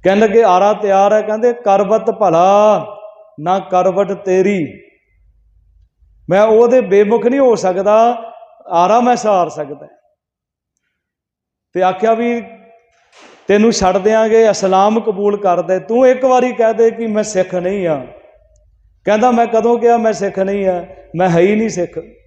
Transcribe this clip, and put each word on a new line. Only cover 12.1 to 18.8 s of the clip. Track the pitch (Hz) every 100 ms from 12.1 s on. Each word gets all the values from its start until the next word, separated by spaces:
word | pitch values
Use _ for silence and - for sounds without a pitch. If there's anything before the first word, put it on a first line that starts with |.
ਵੀ, | 226 240 233 196 - _ _ _ _ _ _ - - -
"ਤੈਨੂੰ | 202 226
ਛੱਡ | - 185 190
ਦਿਆਂਗੇ, | 196 220 220 220 226
ਇਸਲਾਮ | 196 196 190 202 220
ਕਬੂਲ | 220 190 202 202
ਕਰ | 196 175
ਦੇ, | 170 185
ਤੂੰ | 185 233 262
ਇੱਕ | 254 262
ਵਾਰੀ | 254 254
ਕਹਿ | 220 226
ਦੇ | 220 226
ਕਿ | 226 226
ਮੈਂ | 214
ਸਿੱਖ | 208 185 185 180
ਨਹੀਂ | 180 202 175
ਹਾਂ।" | 147 123 - _ _ _ _ _ _